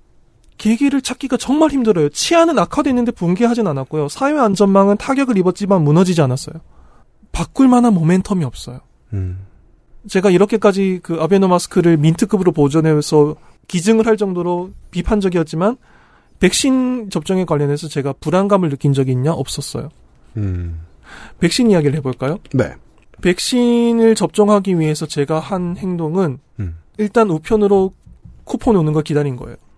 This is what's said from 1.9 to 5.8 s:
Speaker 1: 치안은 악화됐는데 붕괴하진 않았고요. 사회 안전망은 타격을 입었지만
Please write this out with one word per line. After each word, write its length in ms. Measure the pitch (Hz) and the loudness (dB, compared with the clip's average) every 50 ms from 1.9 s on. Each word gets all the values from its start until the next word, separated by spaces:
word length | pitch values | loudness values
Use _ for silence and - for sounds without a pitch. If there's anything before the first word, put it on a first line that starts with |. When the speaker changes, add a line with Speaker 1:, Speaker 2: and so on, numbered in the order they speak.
| 202 170 147 147 | 2 2 0 -2
Speaker 1:
치안은 500 | - - - - 339 339 330 330 320 226 | -2 -4 -4 0 2 2 4 4 2 0
악화됐는데 520 | 175 - - 294 285 285 254 247 240 240 240 | -2 -2 -2 -2 -2 0 0 0 0 -2 -2
붕괴하진 520 | - 185 170 180 185 240 233 240 240 220 175 | -2 -2 -2 0 2 2 0 0 0 -2 -2
않았고요. 420 | 143 135 131 - - 156 147 143 | -2 -4 -6 -6 -4 -4 -4 -4
사회 280 | - - 262 277 302 302 | -4 -4 -2 -2 0 2
안전망은 600 | 254 214 196 - 208 196 196 196 196 202 202 214 | 2 2 2 2 2 4 4 4 4 4 2 0
타격을 400 | - - 269 262 277 247 240 190 | -2 -2 -2 0 0 2 2 2
입었지만 460 | 175 185 175 - 202 185 202 185 | 2 2 2 0 0 0 2 2